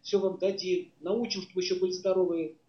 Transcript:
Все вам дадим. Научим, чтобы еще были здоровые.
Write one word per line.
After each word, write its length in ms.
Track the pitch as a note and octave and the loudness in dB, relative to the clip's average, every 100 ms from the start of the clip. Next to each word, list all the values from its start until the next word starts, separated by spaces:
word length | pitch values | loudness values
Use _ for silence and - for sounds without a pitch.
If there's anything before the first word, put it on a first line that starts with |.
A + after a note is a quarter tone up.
Все 160 | - G3+ | 0 2
вам 200 | F#3+ F3 | 2 2
дадим. 540 | F#3+ F#3+ F#3 F3+ - _ | 0 0 -2 -2 -2 _
Научим, 400 | E3 A3+ A3 F#3+ | -2 -2 0 -4
чтобы 220 | F#3 F#3 | -4 -4
еще 140 | F3+ F#3 | -2 0
были 160 | F#3 | 0
здоровые. 640 | - F#3+ F#3+ F3 E3 D#3 - | 0 0 2 2 0 -4 -8